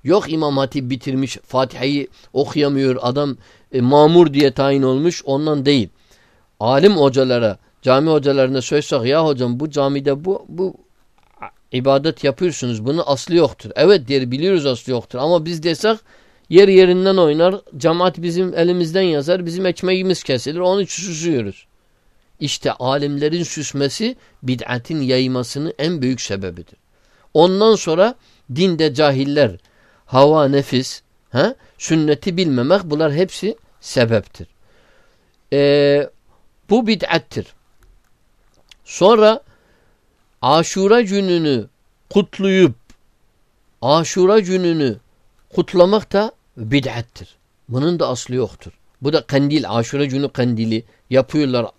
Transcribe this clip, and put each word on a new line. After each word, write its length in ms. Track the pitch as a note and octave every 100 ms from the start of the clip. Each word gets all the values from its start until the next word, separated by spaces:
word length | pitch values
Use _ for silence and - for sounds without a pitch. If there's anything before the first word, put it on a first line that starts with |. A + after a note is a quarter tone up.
Yok 280 | B2+ G3 D3
İmam 260 | D#3+ D3+ C#3
Hatip 320 | C3+ C#3+ B2
bitirmiş, 480 | C3 D3 C3 C3+ - _
Fatiha'yı 640 | B2+ C3+ - C3+ C#3+ C3+ _ _
okuyamıyor, 640 | - C#3+ D#3 C#3+ C#3 C3+ B2
adam, 360 | A#2+ C3+ C#3+ B2 _ _ _
e, 80 | C3
mamur 540 | B2 D3 D3+ F3 D#3+
diye 160 | C#3 C#3
tayin 300 | C3+ C#3 C#3
olmuş, 400 | C3 C3 E3+ -
ondan 420 | - C3+ D#3 D3 C3+
değil. 220 | C#3+ F#2+ _ _ _ _ _ _ _
Alim 360 | A2 C#3 F#3+ F#3
hocalara, 640 | C#3 B2+ C3 A#2+ A2+ F#2+ _ _
cami 280 | B2+ C3 D#3+
hocalarına 520 | D3+ C#3 C#3 C3 C3+
söylesek, 440 | - D3 - C#3 A#2
"Ya 200 | D3+ D#3+
hocam 340 | C3 B2 A#2+
bu 100 | D#3
camide 540 | C#3+ C#3 C#3 C#3 C#3
bu, 220 | F3 G3 -
bu 260 | D#3+ F#3+ - _ _ _ _ _ _ F#2+ _ _
ibadet 520 | B2+ C3 C#3 D#3 D#3
yapıyorsunuz, 600 | C#3 C3 F3+ C#3+ B2+ A2
bunun 180 | A#2 E3 D3+
aslı 280 | C3+ -
yoktur." 360 | F3 C#3 - G#2+ G#2+
"Evet," 320 | E3 G3 B2
der, 220 | C#3 B2
"biliyoruz 360 | C3 F3+ F#3 C#3+
aslı 260 | A#2+ -
yoktur 260 | A#2+ - A#2+
ama 260 | D3 F3
biz," 180 | D#3 E3
desek, 360 | E3+ E3 G#3+ A3 _ _ _ _ _
yer 200 | E3+ G3+
yerinden 480 | F#3+ F#3 F3+ F#3+ F#3+
oynar, 380 | D#3+ D3+ F3 F#3+ - C#3+
cemaat 460 | D#3+ E3+ F3+ E3+
bizim 320 | E3+ E3+ F#3
elimizden 480 | E3+ E3+ F3+ E3 F3+
yazar, 440 | F#3 D3 C#3+ F#3 E3+
bizim 200 | F3 F#3
ekmeğimiz 560 | E3+ - F#3 F#3 F3
kesilir, 360 | - B2+ C3 D#3+
onun 240 | F3+ G3
için 200 | F#3+ -
susuyoruz. 640 | F#3 D#3 E3+ C#3 G2+ - _ _ _ _ _ _ _ _
İşte 320 | C#3+ - G#2+
alimlerin 720 | G#2+ B2+ C#3+ C#3+ C#3+ D3+ E3+
süsmesi 720 | D#3+ - C#3 C#3 C#3 - A3 B3+ _ _
bid'atin 580 | B2+ B2+ A#2+ B2 A#2 D#3
yaymasının 720 | C3 B2+ C3 B2+ B2 C#3 D#3 -
en 240 | D#3 E3+
büyük 180 | B2+ B2
sebebidir. 560 | - G2 F#2+ F2 E2 _ _ _ _ _ _
Ondan 400 | D#3 F3 F#3+ A3
sonra 400 | G#3+ - D#3+ G#3+ C4 _ _ -
dinde 400 | B2+ F#3+ D#3+ D#3+
cahiller, 560 | C3 D3+ C3 C#3 C#3+ B2 F2 _ _ _ _ -
hava, 420 | C3 C#3+ D#3 C#3
nefis, 540 | C#3 C3+ B2 - - _ _ _
he, 240 | A#2+ F#3+ C4+ _ _
sünneti 580 | - D#3+ D3+ D3 G3+ F3
bilmemek, 440 | F3 B2+ C3 F#3+
bunlar 280 | F3 D3 D#3+
hepsi 440 | C#3+ F#3 - G3 A3+ _ _
sebeptir. 680 | - - A#2 A2+ - - E2 _ _ _ _ _ _ _ _ _ _
Ee, 580 | C#3 C#3+ C#3+ C#3+ C#3+ C#3 _ _ _ _ _ -
bu 160 | A3 A3+
bid'attir. 600 | G#3 - E3 - - F#2 _ _ _ _ _ _ _ _ _ _ _ _ _
Sonra 560 | - - - A#3 G#3+ A3+ _ _ _ _ _ _ _ _ _ _
Aşura 580 | B2 D#3 E3 F#3+ G3 A#3
gününü 640 | G#3 G3+ F#3+ F3 D#3 B2 G#2 _ _ _ _
kutlayıp 640 | G3 G3 - G3 F#3+ E3 - _ - _ _ _ _ _ _ _ _
Aşura 580 | A#2+ D#3+ D#3+ G3 F#3 A3
gününü 560 | F3+ F#3 F3 E3 C3+ G#2 _ _ _ _ _
kutlamak 580 | - - F3+ F3+ G#3+ -
da 200 | G3 A3 _ _ -
bid'attir. 720 | A2 C#3 B2+ A#2 A#2 - F#2+ _ _ _ -
Bunun 300 | B2 D#3 F3
da 100 | C3
aslı 260 | B2 -
yoktur. 380 | B2 A2 - F#2 _ _ _
Bu 100 | C3+
da 80 | D3+
kandil, 440 | - C#3 C#3+ D3+ F#2+
Aşura 360 | A2+ A#2 C#3
günü 240 | C#3+ C3+ C#3+
kandili 560 | - B2 A2+ A2+ A2 A2+ _ _
yapıyorlar. 560 | B2+ B2+ D3+ C#3 B2 G#2+